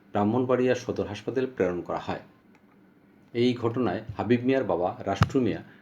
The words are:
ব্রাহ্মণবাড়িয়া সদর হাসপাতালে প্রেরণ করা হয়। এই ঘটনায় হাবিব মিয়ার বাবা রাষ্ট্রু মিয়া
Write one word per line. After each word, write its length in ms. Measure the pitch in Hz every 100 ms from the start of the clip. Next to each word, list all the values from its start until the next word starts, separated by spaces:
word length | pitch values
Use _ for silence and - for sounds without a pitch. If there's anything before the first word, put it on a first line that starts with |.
| -
ব্রাহ্মণবাড়িয়া 680 | 104 104 120 127 127 127
সদর 320 | 123 - 101 92
হাসপাতালে 420 | 104 - 120 127
প্রেরণ 320 | - 90 87
করা 200 | 80 82
হয়। 220 | - 87 - _ _ _ _ _ _ _ _ _ _
এই 160 | 120 123
ঘটনায় 460 | 120 117 117 117 92 -
হাবিব 260 | - 101 120
মিয়ার 200 | 123 135
বাবা 240 | 107 85 90 - 98
রাষ্ট্রু 320 | 98 - 135
মিয়া 200 | 117 85 - -